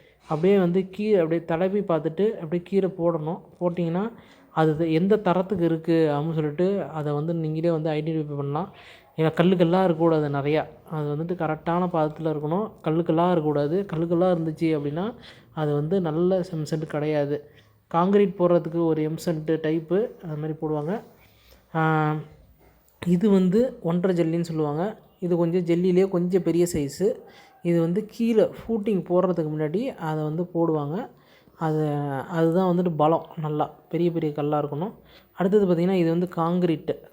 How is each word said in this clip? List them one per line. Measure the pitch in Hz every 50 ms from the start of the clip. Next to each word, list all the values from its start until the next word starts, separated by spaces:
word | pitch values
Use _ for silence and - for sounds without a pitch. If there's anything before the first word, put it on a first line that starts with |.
| - _ _ _ _ -
அப்படியே | 160 151 160 190 202 202
வந்து | 185 175 175 190 185 185
கீழே | - - 214 214 214 190
அப்படியே | 165 156 165 170 160
தடவி | - 165 160 180 190 190 208
பார்த்துட்டு | 190 196 170 156 151 160 160 160 196 214
அப்படியே | 226 - 170 156 165 175 175
கீழே | - 196 196 185 180
போடணும். | 156 - 165 170 165 165 156 151 175 202 - - - _
போட்டிங்கன்னா | 175 175 170 180 175 165 165 180 202 233 - - - - - - - _
அது | _ - 160 156 156 151 170 165 160
எந்த | 160 180 196 214
தரத்துக்கு | 208 208 185 170 185 185 180 220 180
இருக்கு | 175 165 165 160 160 - 165 165 160 151
அப்படின்னு | 147 143 147 165 165
சொல்லிட்டு | 160 151 151 147 151 180 190 202 196 156 - 160
அதை | 160 147 147 147
வந்து | 147 151 165 170
நீங்களே | 165 160 156 156 160 165 170
வந்து | 170 160 156 160
ஐடென்டிஃபை | 151 151 151 160 160 160 151 147 147
பண்ணலாம். | 143 143 139 143 151 180 202 - - - - - - - _ _ -
ஏன்னா | 160 160 160
கல்லு | - 170 180 190 175
கல்லா | 180 165 175 185 190
இருக்கக்கூடாது | 185 170 156 165 170 160 156 151 147
நிறையா, | 143 143 135 147 151 156 131 - - - _ -
அது | 165 156 151 147 147
வந்துட்டு | 147 165 170 180 175
கரெக்டான | 165 151 156 156 - - 170 175 180 180 175
பதத்துல | 165 156 156 151 - 160 160 156
இருக்கணும். | 147 151 151 160 190 220 208 - -
கல்லு | _ 160 156 165 170
கல்லா | - 165 160 170
இருக்கக்கூடாது. | 180 180 170 151 151 147 143 143 143 160 190 202
கல்லு | 196 175 156 165 170
கல்லா | 175 170 180 185
இருந்துச்சு | 180 165 165 160 156 - 170 160 160 151
அப்படின்னா | 143 147 143 165 185 220 247 - - - - - - _ _
அது | - 156 147 147
வந்து | 147 147 156 185 196
நல்ல | 180 165 151 160 175 180 190 190
எம்சண்ட் | 170 180 - 160 151 143 - 156 156
கிடையாது. | 151 - 151 147 151 151 147 143 143 147 147 - - - - _ _ _ _ _ _
கான்கிரீட் | - 165 175 185 202 202 208 190 180 -
போடுறதுக்கு | 180 175 175 170 156 170 156 170 170
ஒரு | 165 160 156 156 156
எம்சண்ட் | 160 160 - - 170 156 156 160
டைப்பு | 160 156 156 156 156 170 160 160 170 190 226 247 - - -
அது | 170 156
மாதிரி | 151 151 156 156
போடுவாங்க. | 151 - 151 156 151 147 156 185 240 - - - _ _ _ _ _ _ _ - _ _ _ -
ஆ, | 160 160 160 156 156 156 151 156 156 156 - - - - _ - _ _ - _ _ _ _ _ _ -
இது | 180 175 175 185 214
வந்து | 196 190 190 185 175 220 247 262 247 -
ஒன்றரை | - 170 170 180 175 190 185
ஜல்லின்னு | 170 170 160 160 170
சொல்லுவாங்க. | 170 170 165 156 156 147 143 156 175 214 208 - - _ _ _
இது | - 175 180 165
கொஞ்சம் | 175 170 165 185 180
ஜல்லியிலே | 165 170 170 180 185 175 180 190 190
கொஞ்சம் | 190 175 175 180 180 185 175
பெரிய | 170 165 170 175 175 -
சைஸு. | 160 143 139 139 - 180 214 254 - - - - - - - _ _ _
இது | 175 170 170
வந்து | 165 165 175 208 214
கீழே | 208 - - 233 226 233 220 185
ஃபூட்டிங் | - - - - - 226 220 202 226 214 185 160
போடுறதுக்கு | - 175 180 180 185 180 170 160 151 151 151
முன்னாடி | 156 151 156 196 247 277 -
அதை | - 180 156 156 156 156
வந்து | 151 151 160 175
போடுவாங்க. | 175 - 170 170 165 160 151 143 143 156 196 269 370 - _ _ _ - - _ _ _ _
அது, | 165 160 156 156 156 151 147 147 143 143 139 135 127 -
அதுதான் | 180 165 165 165 165 180 190 185 175 175
வந்துட்டு | 180 180 165
பலம் | 151 147 156 165 156 - - -
நல்லா | - 151 151 151 147 147 - - - _ _
பெரிய | - 160 170 175
பெரிய | 165 165 - 151
கல்லா | 147 156 143 147 151 147 147
இருக்கணும். | 143 143 143 170 214 - - - - - - _ _
அடுத்தது | _ - 175 190 185 214 202 180
பார்த்தீங்கன்னா | 175 165 170 180
இது | 196 185 170 165
வந்து | 165 170 180 175 -
கான்கிரீட்டு, | - 165 165 175 180 180 175 160 151 - - 143 - - -